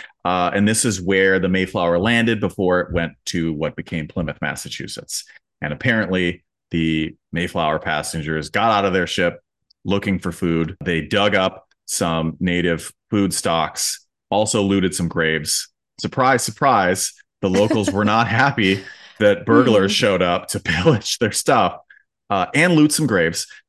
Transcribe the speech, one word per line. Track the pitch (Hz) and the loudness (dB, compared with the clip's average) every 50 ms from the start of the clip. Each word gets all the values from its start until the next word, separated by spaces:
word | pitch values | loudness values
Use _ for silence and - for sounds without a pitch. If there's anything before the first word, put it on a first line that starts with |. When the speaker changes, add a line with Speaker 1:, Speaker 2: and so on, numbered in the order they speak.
| - - _ _ - | -18 -20 _ _ -4
Speaker 1:
Uh, | 87 90 92 90 90 - | -2 0 0 0 0 2
and | 98 101 107 | 2 2 2
this | 110 - - | 2 2 0
is | 120 98 90 | -2 -2 -2
where | 87 92 98 95 95 95 95 95 | -2 0 2 4 4 4 4 2
the | 92 92 | 2 2
Mayflower | 92 95 92 90 - 98 87 87 87 87 | 0 0 0 -2 -2 -2 0 2 2 2
landed | 95 113 117 117 113 117 117 107 | 2 2 2 2 2 2 0 0
before | 107 - - - 98 90 90 90 | -2 -4 -2 0 0 2 2 0
it | 87 - 87 | 0 -2 -2
went | 87 85 82 - _ - - | -2 -2 -4 -6 _ -12 -6
to | - 87 82 82 78 | -4 -2 -2 -2 -2
what | 73 78 76 - | -2 -4 -6 -6
became | - 78 - - 80 76 76 | -8 -10 -8 -6 -6 -6 -6
Plymouth, | - 92 82 73 71 - | -6 -6 -6 -6 -6 -6
Massachusetts. | 76 71 71 - - - - - - - - - - - - - - _ - - _ _ _ - | -6 -6 -6 -6 -10 -12 -12 -12 -12 -12 -12 -14 -14 -10 -10 -12 -12 _ -20 -20 _ _ _ -10
And | - 73 73 | -8 -8 -6
apparently | - - 127 117 110 104 85 95 92 90 87 87 - _ _ _ _ _ - | -4 0 0 2 2 0 0 0 0 0 -2 -4 -6 _ _ _ _ _ -6
the | - 85 82 82 82 80 78 78 - _ _ - | -2 -2 0 0 0 -2 -2 -4 -8 _ _ -10
Mayflower | - 85 87 87 - 92 82 78 78 78 | -6 -6 -6 -4 -4 -2 -2 0 -2 -2
passengers | - 95 78 76 - - - 82 73 78 78 78 76 76 | -2 -4 -4 -4 -4 -6 -8 -8 -6 -4 -4 -6 -6 -4
got | - 104 107 113 | -4 0 0 2
out | 107 101 98 | 2 2 2
of | 98 90 | 0 0
their | 92 87 82 | 0 -2 -2
ship | - - 90 85 85 - _ _ _ _ _ _ _ _ - | -2 0 0 0 -2 -4 _ _ _ _ _ _ _ _ -4
looking | - 98 101 - 104 95 85 | -2 -2 0 0 -2 -4 -2
for | - 95 | -4 -6
food. | 82 - 95 87 82 82 82 80 - - - | -6 -2 -2 0 0 0 0 -2 -4 -8 -6
They | 90 85 80 | -4 -4 -4
dug | 76 - - 101 101 104 98 | -2 -2 0 2 2 2 2
up | 98 92 - - - _ _ _ _ _ | 2 2 0 -2 -4 _ _ _ _ _
some | - - - 98 85 82 82 80 80 80 - | -8 -4 -4 -2 -2 -2 -2 -2 -4 -4 -2
native | 92 90 87 90 85 87 82 82 - - - _ _ - | -2 -2 0 0 0 0 0 -2 -4 -12 -18 _ _ -4
food | 107 104 101 92 82 | -2 0 0 0 -2
stocks, | - - 95 82 82 80 - - - - - - - _ _ _ _ _ - | -2 -2 0 0 0 0 -2 -4 -6 -6 -6 -6 -8 _ _ _ _ _ -4
also | 98 104 110 104 - 110 | -2 0 0 0 0 0
looted | 101 98 98 98 95 92 87 | 2 2 2 2 0 0 -2
some | - 90 82 | -2 -4 -4
graves. | - 82 80 80 80 78 76 - - - - - _ _ _ _ _ - | -2 -2 -2 0 -2 -2 -2 -4 -6 -6 -6 -10 _ _ _ _ _ -10
Surprise, | - 104 - 139 127 131 165 - - | -10 -8 -2 0 2 2 2 2 0
surprise, | - 110 - 151 139 123 104 95 90 92 101 - - - _ _ _ _ - | -4 -6 0 2 2 4 4 2 2 0 0 -2 -8 -8 _ _ _ _ -6
the | - 95 | -4 0
locals | 92 95 104 110 110 110 101 98 | 2 2 2 2 2 0 0 -2
were | 92 101 104 | -2 0 0
not | 104 107 113 117 - | 2 2 2 2 0
Speaker 2:
<laughs> | 110 120 131 | 2 2 2
Speaker 1:
happy | 139 139 - 104 95 98 95 - - - - - - - - | 2 2 2 2 2 2 0 -2 -12 -18 -20 -20 -16 -4 2
that | 104 104 101 - - | 4 4 4 4 2
burglars | - - - 254 127 110 104 190 101 | 4 6 6 6 6 4 4 4 2
Speaker 2:
Hmm. | 107 | 2
Speaker 1:
showed | - 131 104 95 87 | 2 2 2 2 2
up | 90 87 87 - - - | 2 2 0 0 -2 -4
to | - - | -8 -8
<laughs> | |
pillage | - - - - - 165 143 101 - - - - | -4 -2 -2 2 4 4 2 2 0 -4 -4 -2
their | 120 104 | -2 -2
stuff, | - - - - 139 117 98 87 - - - _ - _ _ _ _ _ _ - | -2 -2 0 2 4 4 4 2 0 -6 -18 _ -20 _ _ _ _ _ _ -4
uh, | 101 95 90 - - | -2 -2 -2 0 0
and | 139 165 180 175 | 2 2 4 6
loot | 156 151 151 | 6 4 4
some | 147 - 156 123 | 4 0 0 0
graves. | 104 90 82 82 85 - - - - - _ | 2 2 2 0 -2 -4 -10 -10 -14 -20 _